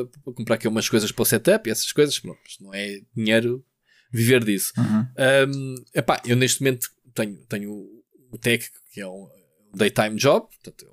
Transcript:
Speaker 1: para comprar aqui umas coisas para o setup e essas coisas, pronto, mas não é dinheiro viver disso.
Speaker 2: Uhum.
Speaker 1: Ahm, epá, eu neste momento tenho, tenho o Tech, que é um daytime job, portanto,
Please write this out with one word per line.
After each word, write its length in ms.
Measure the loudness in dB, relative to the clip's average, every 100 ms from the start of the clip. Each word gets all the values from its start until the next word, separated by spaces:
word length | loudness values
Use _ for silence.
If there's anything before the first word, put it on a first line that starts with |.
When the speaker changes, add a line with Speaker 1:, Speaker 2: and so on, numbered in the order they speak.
| 0 -12
Speaker 1:
para 100 | -14
comprar 220 | -8 -2 -2
aqui 120 | 0
umas 220 | -2 2
coisas 220 | 2 2
para 80 | 0
o 20 | 0
setup 420 | 2 4 2 2
e 40 |
essas 200 | -4 0
coisas, 260 | 2 2 0
pronto, 180 | -10 -16
mas 140 | -20 -20
não 140 | -14
é 260 | -10 -8 -10 -10 -4
dinheiro 480 | 2 2 2 -4 -10 _ _ _ _
viver 320 | 0 4 4
disso. 300 | 4 0 -2 -2
Speaker 2:
Uhum. 300 | 0 0 0 0
Speaker 1:
Ahm, 580 | 2 4 2 -2 -8 -12 -8 -4
epá, 260 | -2 -2 0
eu 100 | 2
neste 260 | 2 0
momento 280 | 0 0 -4 _ _ -6
tenho, 220 | -6 -8 -10
tenho 240 | -10 -8 -12 -16 -20 _ _ _
o 60 | -6
Tech, 320 | -2 0 -4 -18 _
que 60 | -14
é 80 | -12
um 200 | -14 -18 _ _ _ _
daytime 440 | -2 0 2 0 2
job, 280 | 2 2 0
portanto, 380 | _ -20 -20 -20